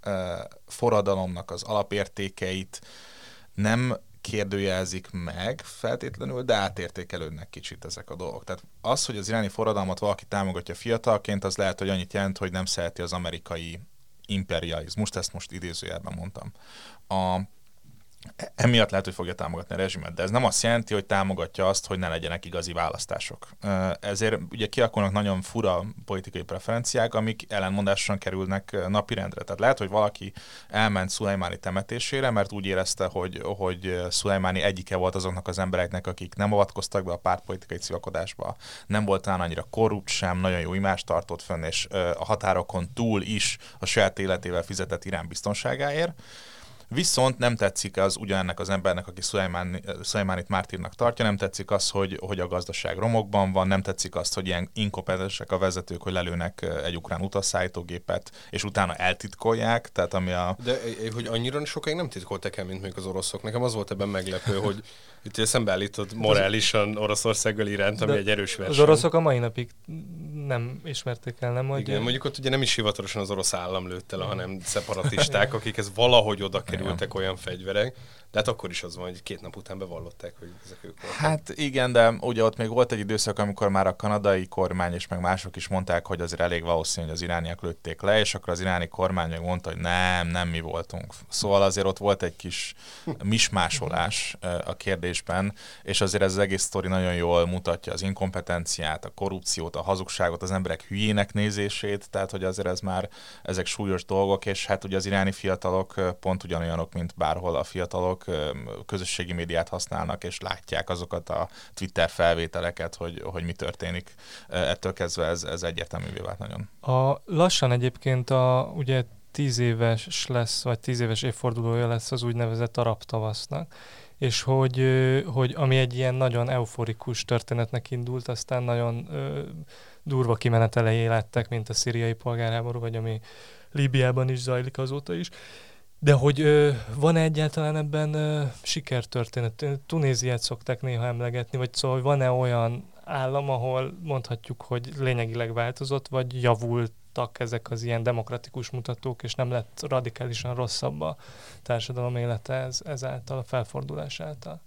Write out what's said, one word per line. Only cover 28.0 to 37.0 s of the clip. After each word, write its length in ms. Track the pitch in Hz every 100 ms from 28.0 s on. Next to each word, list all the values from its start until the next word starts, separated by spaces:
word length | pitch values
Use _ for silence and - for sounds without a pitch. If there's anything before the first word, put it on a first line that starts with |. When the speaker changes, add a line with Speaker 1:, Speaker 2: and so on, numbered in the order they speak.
| - 101
Speaker 1:
kerülnek, 540 | - 95 95 98 -
ö, 180 | 101 90
napirendre. 540 | 104 101 107 92 -
Tehát 160 | - 98
lehet, 180 | 113 135
hogy 120 | 101
valaki 440 | 104 104 - 98 - - - -
elment 400 | 107 110 98 92
Szulajmáni 480 | - 104 98 87 90
temetésére, 720 | - 92 98 117 - 135 135
mert 220 | 110 98
úgy 140 | 104 95
érezte, 400 | 92 95 - 92
hogy, 360 | 95 90 92 - 98
hogy, 300 | 95 90 95
ö, 200 | 90 90
Szulajmáni 520 | - 104 98 92 92
egyike 340 | 90 95 90 95
volt 200 | 92 95
azoknak 320 | 92 92 90
az 120 | 90
embereknek, 480 | 92 90 87 90 90
akik 280 | 90 90 -
nem 180 | 104
avatkoztak 500 | 104 98 - - 101